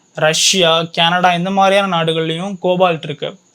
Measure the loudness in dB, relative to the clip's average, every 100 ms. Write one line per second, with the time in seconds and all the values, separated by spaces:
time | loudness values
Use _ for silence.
0 | _ -2 0 0 0 2 2 2 -2 -2
1 | 0 2 2 0 -2 2 2 2 0 0
2 | 0 -2 -4 -6 -8 -4 -2 2 2 0
3 | -6 -10 -10 -12 _